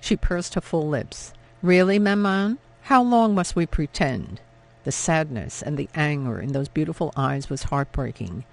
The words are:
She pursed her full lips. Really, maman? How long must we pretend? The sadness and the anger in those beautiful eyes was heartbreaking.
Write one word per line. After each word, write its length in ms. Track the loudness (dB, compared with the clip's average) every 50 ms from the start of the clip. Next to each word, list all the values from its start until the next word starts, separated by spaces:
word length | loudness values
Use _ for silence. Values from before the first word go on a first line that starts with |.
She 160 | 0 0 -2
pursed 380 | 2 2 0 0 0 -4 -2 -4
her 60 | -6
full 280 | -4 -2 -2 -2 0 0
lips. 440 | -2 -2 -2 -6 -12 -16 -16 -18 -18 -20 -20 -20 -14 -4
Really, 360 | 2 4 6 6 6 6 4 4
maman? 600 | 4 4 2 2 2 2 2 2 0 0 -2 -4 _ -20 -20 -20
How 200 | 0 4 4 4
long 320 | 6 6 4 4 4 4 4
must 220 | 2 0 0 0
we 100 | -2 -2
pretend? 760 | 0 0 -2 -2 -2 -2 0 0 0 0 -4 -6 -8 -12 -16 -16 _ -20 -20 -20 -20 -20 -10 _
The 80 | -6
sadness 720 | -6 -4 0 2 2 2 2 0 -4 -6 -6 -8 -10 -10
and 140 | -6 -6 -4
the 120 | -4 -4 -6 -2
anger 460 | -2 0 0 0 -2 -2 -4 -4 -4
in 120 | -4 -4
those 160 | -2 -4 -4 -2
beautiful 440 | -2 -2 -2 -2 -2 -4 -4 -4 -2
eyes 340 | -2 0 0 0 -2 -4 -6
was 140 | -8 -6 -4
heartbreaking. 800 | -2 -2 -2 -2 -2 -4 -4 -4 -4 -6 -8 -10 -8 -8 -10 -12 _